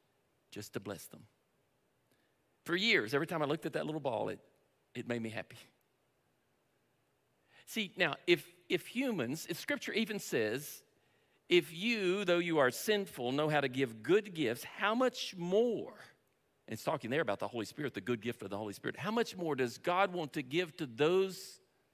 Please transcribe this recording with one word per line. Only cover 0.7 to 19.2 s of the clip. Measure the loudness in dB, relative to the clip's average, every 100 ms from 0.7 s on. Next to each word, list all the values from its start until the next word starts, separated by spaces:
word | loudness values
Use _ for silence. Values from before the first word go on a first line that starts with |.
to | -10
bless | -8 -10 -12
them. | -20 -20 _ _ _ _ _ _ _ _ _ _ _ _ _ -2
For | 0
years, | 4 4 4
every | 2 2
time | 0
I | 0
looked | 0 -2
at |
that | -4 -2
little | -2
ball, | -2 0 -2
it, | -4 -12 _ _ _ _ -10
it | -4
made | -4
me | -4
happy. | -6 -10 -14 -20 _ _ _ _ _ _ _ _ _ _ _ _ _ _ _ _ _ _ -20 -8
See, | -4 -4 0
now, | 0 2 4
if, | 4 2 -16 -2
if | -2 -2
humans, | -2 0 0 0 -2 -6
if | -6
Scripture | -2 -4 -2
even | -2 -2 -2
says, | -2 0 2 0 -4 -14 -20 _ _ _ _ _ 4
If | 4 4
you, | 0 0 2 2 2 4
though | 2
you | 4 6
are | 6
sinful, | 4 2 2 0 -4 0
know | 2 2
how | 2
to | 2
give | 0 -2 -2
good | 2 4 4 0
gifts, | 0 0
how | -6 -2 0
much | 2 2 0 -8 -6
more | 0 4 4 0 -6 -12 -20 -20 _ _ _ _ -12
and | -6
it's |
talking | -2 -2 -2
there | -2
about | 0 -2
the | -4
Holy | -4 -6
Spirit, | -6 -6 -4
the |
good | -2 -2
gift | -2 -6
of | -6
the | -6
Holy | -6
Spirit. | -6 -8 -6
How | -2
much | -2